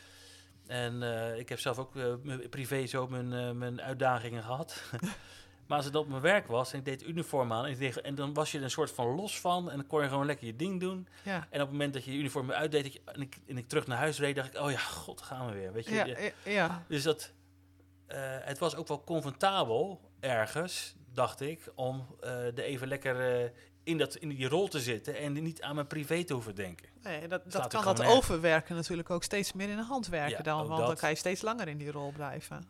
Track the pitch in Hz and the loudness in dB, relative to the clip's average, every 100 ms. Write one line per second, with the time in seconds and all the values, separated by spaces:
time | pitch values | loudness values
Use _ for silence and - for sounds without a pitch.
0 | - - - - - - - 123 120 123 | -20 -20 -20 -20 -20 -20 -8 -4 -2 -2
1 | 120 113 113 113 123 123 139 120 131 135 | -2 -2 -2 -4 -6 -4 -2 -2 -4 -2
2 | 123 123 139 127 123 139 123 135 127 135 | -2 -2 -4 -6 -6 -6 -2 -2 0 -2
3 | 127 127 123 123 123 120 123 123 131 127 | -2 -2 -2 -2 -4 -4 -4 -4 -6 2
4 | 131 123 117 117 110 131 165 - - 120 | 4 4 0 -6 -4 -4 -6 -8 -8 -6
5 | 202 202 - - - - - 147 143 151 | -4 -6 -14 -20 -20 -16 -2 0 2 0
6 | 147 131 156 202 - 120 127 139 135 131 | 0 2 6 6 4 2 2 -2 -4 -4
7 | 143 165 156 143 123 113 139 127 135 - | -4 -4 0 2 2 2 0 0 -2 -2
8 | - 139 143 147 151 151 135 139 147 - | -4 -4 -2 0 0 0 -2 0 0 2
9 | 120 143 208 - 180 180 175 139 139 156 | 0 2 -2 -2 2 2 2 -4 0 2
10 | 139 139 143 143 117 113 180 185 185 190 | 4 4 2 0 -4 -4 -2 0 -2 -4
11 | 180 - 202 185 - 143 139 143 143 139 | -8 -10 -4 -4 -2 -2 0 0 0 -2
12 | 127 139 143 147 127 101 156 147 139 - | -4 -2 0 0 0 0 2 2 0 -8
13 | - - 135 - - 127 120 151 147 123 | -12 -8 -8 -10 -8 -8 -2 0 2 2
14 | 156 135 143 139 131 - 143 127 - - | 2 2 2 0 -2 -2 0 0 -2 -6
15 | 80 - - 127 123 101 92 110 117 220 | -10 -12 -10 -6 -4 -4 -4 -4 -2 0
16 | 151 123 208 - 190 202 170 175 - 147 | 0 0 -4 -6 0 2 4 2 -2 0
17 | 151 151 - - - - - - - - | 2 2 0 -16 -20 -20 -20 -20 -20 -20
18 | - 139 135 131 - 135 165 147 - 147 | -12 -6 -6 -6 -6 0 0 0 -4 -4
19 | - 165 143 135 196 196 131 113 185 185 | -2 -2 -2 2 4 4 4 4 2 -4
20 | - - 135 117 107 147 175 - - - | -16 -6 0 2 2 2 -2 -4 -8 -12
21 | - - 120 - 139 160 - - 127 135 | -6 2 2 2 -6 -6 -10 -4 -2 -2
22 | 127 - 123 123 120 120 120 135 131 135 | -8 -10 -6 -4 -2 -2 -2 -2 -2 -2
23 | 135 127 127 123 120 - - - - 160 | 0 2 2 2 0 -4 -20 -10 0 2
24 | 135 - 156 139 131 160 196 151 120 110 | 2 0 -6 -2 2 4 2 0 0 -2
25 | 123 143 147 143 160 160 - 147 143 156 | -2 -4 -2 -2 -2 -4 -4 -4 -2 -4
26 | 143 165 175 131 110 98 92 87 - - | 0 0 0 -2 -2 -6 -6 -8 -16 -14
27 | 202 156 165 180 185 185 127 226 196 175 | -8 -6 -4 -4 -2 -2 0 2 4 6
28 | - 254 247 170 170 160 - 170 156 170 | 10 10 10 4 6 6 4 -4 -2 -4
29 | 165 175 - 208 196 190 202 208 226 269 | -2 -2 0 -2 -2 -2 -4 -4 -2 -2
30 | 185 170 147 - 156 156 151 160 117 160 | 0 0 0 0 0 0 0 2 4 4
31 | 151 151 180 185 214 233 175 147 147 147 | 2 2 2 0 0 -2 -2 -4 -6 -6
32 | 143 147 143 131 - 147 175 | -6 -6 -6 -6 -8 -10 -12